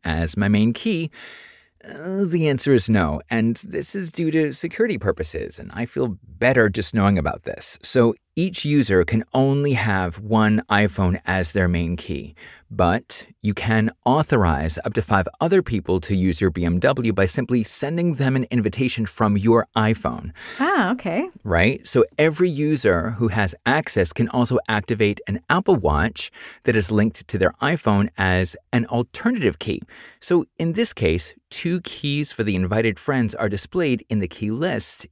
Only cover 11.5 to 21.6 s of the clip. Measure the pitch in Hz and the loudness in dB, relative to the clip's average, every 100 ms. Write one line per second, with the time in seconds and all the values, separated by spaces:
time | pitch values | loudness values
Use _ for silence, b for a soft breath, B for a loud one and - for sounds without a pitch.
11.5 | 101 90 87 85 85 - 71 73 80 B | 0 2 2 -2 -4 -6 -8 -10 -18 B
12.5 | B B 101 87 92 - - - _ 107 | B B 0 0 0 -4 -8 -8 _ -4
13.5 | 98 110 110 110 - 123 147 151 127 87 | -2 0 0 0 -2 0 0 2 2 2
14.5 | 71 80 78 107 107 - 98 90 - 160 | 2 -2 -4 -4 -4 0 0 0 -2 2
15.5 | 190 - 107 - 92 85 98 92 85 95 | 2 0 -4 -2 -2 0 0 0 2 0
16.5 | 82 85 87 131 135 117 95 95 - 120 | 0 0 2 2 0 0 0 0 0 0
17.5 | 123 110 - 139 170 175 139 135 131 120 | -2 0 -4 -2 -2 -2 0 0 0 0
18.5 | 123 107 98 131 - 107 - 107 101 107 | 0 0 0 -2 -2 -6 0 2 2 4
19.5 | 117 - 113 110 110 69 58 76 - B | 4 2 0 0 0 -2 -6 -12 -14 B
20.5 | B 302 381 190 254 185 180 359 - 107 | B 0 2 0 -2 -4 -4 -4 -8 0
21.5 | 85 | 2